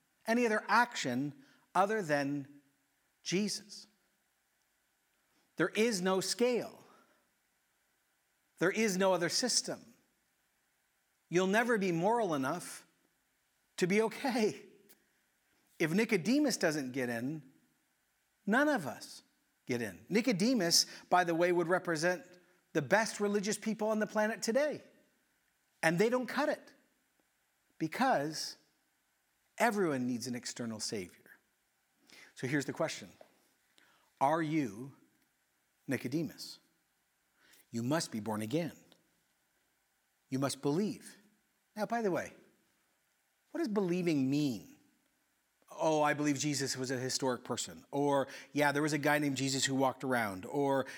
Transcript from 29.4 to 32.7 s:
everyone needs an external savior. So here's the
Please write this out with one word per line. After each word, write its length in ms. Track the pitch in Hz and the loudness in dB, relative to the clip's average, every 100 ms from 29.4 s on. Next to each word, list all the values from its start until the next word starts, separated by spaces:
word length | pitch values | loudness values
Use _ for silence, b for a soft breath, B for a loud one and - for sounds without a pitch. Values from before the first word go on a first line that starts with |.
| _ - | _ -2
everyone 480 | 226 208 175 135 123 | 0 2 0 0 -2
needs 200 | 120 127 | -4 -6
an 80 | |
external 460 | 120 - - 117 110 | -8 -8 -8 -8 -6
savior. 320 | - 110 87 - - - _ _ _ _ _ _ _ B B | -6 -6 -8 -14 -20 -20 _ _ _ _ _ _ _ B B
So 120 | - 127 | -8 -2
here's 180 | 147 | -2
the 80 | 135 | -2